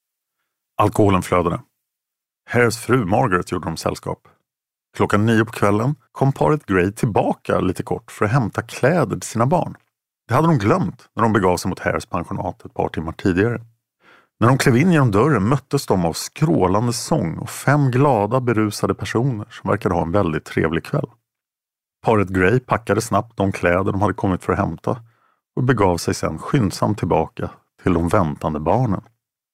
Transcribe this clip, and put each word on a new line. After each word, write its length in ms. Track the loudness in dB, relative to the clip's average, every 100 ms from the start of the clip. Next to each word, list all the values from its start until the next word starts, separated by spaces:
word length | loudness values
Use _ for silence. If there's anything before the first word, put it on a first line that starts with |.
| _ _ _ _ _ _ _ -2
Alkoholen 440 | 0 4 4 2
flödade. 400 | 2 0 0 -4 -8 _ _ _ _ _ _ _ -4
Hares 280 | 2 2 0
fru 280 | 0 0 2
Margaret 460 | 0 2 0 -2
gjorde 140 | -6 -6
dem 120 | -6
sällskap. 500 | -6 -6 -8 -12 _ _ _ _ _ _ _ -4
Klockan 300 | 0 2 2
nio 200 | 2 0
på 60 |
kvällen 440 | 0 0 2 -2 -4 _
kom 220 | -2 -2
paret 320 | 2 0 0 0
Gray 260 | 0 0
tillbaka 680 | 0 -2 0 0 -4 -2 0
lite 240 | 0 -4
kort 280 | -6 -8 -8
för 140 | -4 0
att 60 |
hämta 300 | 0 0 -4
kläder 540 | -8 -2 0 2 0 -4
till 120 | -6
sina 160 | -2 0
barn. 320 | 0 -2 -10 _ _ _ _ -2
Det 60 |
hade 140 | 2 4
de 100 | 2
glömt 520 | 2 0 -2 -6 _
när 100 | -2
de 100 | 2
begav 240 | 4 2 2
sig 120 | -2
mot 100 | -4
Hares 260 | -4 -4 -6
pensionat 600 | -8 -6 -8 -8 -10 -10
ett 80 |
par 160 | -6 -4
timmar 220 | -4 -8
tidigare. 500 | -2 0 2 0 -2 -10 _ _ _ _ -20 _ _
När 80 | 2
de 100 | 4
klev 200 | 4 4
in 140 | 4
genom 200 | 4 4
dörren 380 | 4 2 2 2
möttes 360 | 0 -2 -4 0
de 200 | 0 0
av 80 |
skrålande 800 | -4 -10 -4 0 2 2 2 0
sång 440 | -4 -2 -2 -2 -6
och 120 | -10
fem 420 | -4 0 2 2
glada, 480 | 2 2 2 0 0
berusade 540 | 0 0 0 -2 -4
personer 540 | -4 -4 -2 -2 -4 -10
som 200 | -8 -4
verkade 260 | -2 0 -2
ha 60 |
en 100 | 0
väldigt 340 | 0 0 -2 -4
trevlig 400 | -2 0 -2 -2
kväll. 240 | -4 -6 _ _ _ _ _ _ _ _ _ 2
Paret 240 | 2 2
Gray 300 | 2 4 2
packade 420 | 0 -2 0 -2
snabbt 360 | 0 -2 -2 -2
de 140 | -2
kläder 400 | 0 0 2 0
de 100 | 0
hade 120 | 0
kommit 300 | 0 -2 -2
för 100 | -2
att 60 | -2
hämta 440 | -2 -4 -6 -6 -8 _ _ _ _ -4
och 80 |
begav 340 | 0 2 2 2
sig 160 | -2
sedan 260 | -4 -6 -8
skyndsamt 580 | -2 0 0 0 -2 -2
tillbaka 520 | 0 0 0 -6 -12 -12 _ _
till 100 | 0
de 140 | 0 2
väntande 520 | 2 0 -2 -6 -4
barnen. 420 | 0 0 0 -4 -8 _ _ _ _